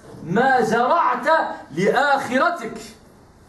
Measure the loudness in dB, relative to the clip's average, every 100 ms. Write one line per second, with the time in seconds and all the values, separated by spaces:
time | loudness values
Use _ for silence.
0 | -20 -14 -4 0 2 2 2 2 2 2
1 | 2 0 0 0 0 -8 -10 -2 0 2
2 | 2 0 0 0 0 -2 -8 -12 -16 -20
3 | -20 -20 -20 -20